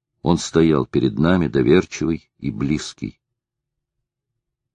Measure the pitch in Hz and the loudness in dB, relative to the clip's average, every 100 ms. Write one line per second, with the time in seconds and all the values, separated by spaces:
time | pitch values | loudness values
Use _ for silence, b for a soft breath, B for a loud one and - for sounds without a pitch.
0 | _ _ 71 87 - 82 82 73 64 - | _ _ -2 -2 0 2 2 2 0 -2
1 | 65 52 80 92 73 67 62 90 - - | -2 0 2 2 0 0 4 4 2 -4
2 | 80 78 _ - 69 53 67 76 - - | -4 -6 _ -12 -8 -4 -4 -4 -6 -12
3 | 53 - _ _ _ _ _ _ _ _ | -14 -14 _ _ _ _ _ _ _ _
4 | _ _ _ _ _ _ _ | _ _ _ _ _ _ _